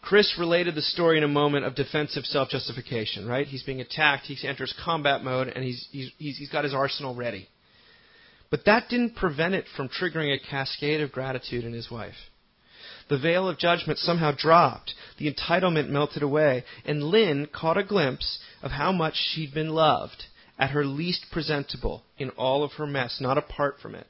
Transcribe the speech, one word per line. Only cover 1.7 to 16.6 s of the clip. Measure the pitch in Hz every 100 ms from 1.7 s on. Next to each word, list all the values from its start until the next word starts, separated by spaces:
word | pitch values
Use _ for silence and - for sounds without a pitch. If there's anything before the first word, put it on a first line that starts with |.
| 131
defensive | 135 156 151 - 135
self-justification, | 147 135 135 - 127 - 117 110 - 98
right? | 123 147
He's | 135
being | - 131
attacked, | 123 - 151 139 -
he | 139 135
enters | 139 127 -
combat | - 165 143 139
mode, | 135 127 127
and | -
he's, | 131 123 -
he's, | 143 131 -
he's, | 151 135
he's | 143
got | 156 147
his |
arsenal | 135 135 - 143 120
ready. | 120 101 - _ _ _ _ _ _ _ - _ _
But | 151 -
that | 220 233
didn't | 240 240 -
prevent | 185 139 165
it | 190 - -
from | 143
triggering | - 180 160 151 135
a | -
cascade | 143 135 - 147 151
of | 147
gratitude | 127 131 131 - 123
in | 117
his | 117 117
wife. | 117 101 - - _ _ _ _ - - - -
The | 139
veil | 151 175 190
of | 170
judgment | 170 170 156 147
somehow | - 170 156 139
dropped, | 143 165 151 113 - - - -
the | 147
entitlement | 139 - 175 185 160 143
melted | 143 147 -
away, | 143 147 151 127